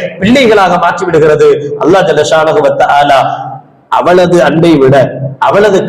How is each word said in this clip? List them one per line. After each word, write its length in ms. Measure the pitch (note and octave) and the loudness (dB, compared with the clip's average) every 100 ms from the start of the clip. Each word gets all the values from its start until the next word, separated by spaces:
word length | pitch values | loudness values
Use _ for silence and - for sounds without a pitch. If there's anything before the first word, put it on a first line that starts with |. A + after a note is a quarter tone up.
| - - | -6 -4
பிள்ளைகளாக 560 | F#3+ C4+ A#3 G#3+ F#3 F3 E3+ | 0 2 2 2 2 0 -2
மாற்றி 180 | - F3+ | -4 -2
விடுகிறது. 420 | D#3+ D#3 D3 D3+ C3 C#3+ - | 0 2 2 2 0 -4 -4
அல்லாஹ் 240 | C#3 F#3+ E3+ | 0 0 0
ஜல்ல 200 | D3+ D3 | 0 0
ஷானஹு 300 | D#3+ D#3+ D3+ C#3 | 0 0 0 0
வ 100 | C3+ | 0
தஆலா 380 | C#3+ C#3+ C#3+ C3+ - - - - - _ _ A#2 | 0 0 2 0 0 -6 -10 -14 -20 _ _ -2
அவளது 400 | D#3 F3+ F3 F3 D3+ | 0 2 2 2 0
அன்பை 260 | D#3+ E3+ D3 | 0 2 2
விட, 160 | C3 C#3 A#2+ - - - B2+ | 2 2 0 -4 -10 -4 -2
அவளது 320 | F#3 G#3+ F#3+ | 0 0 0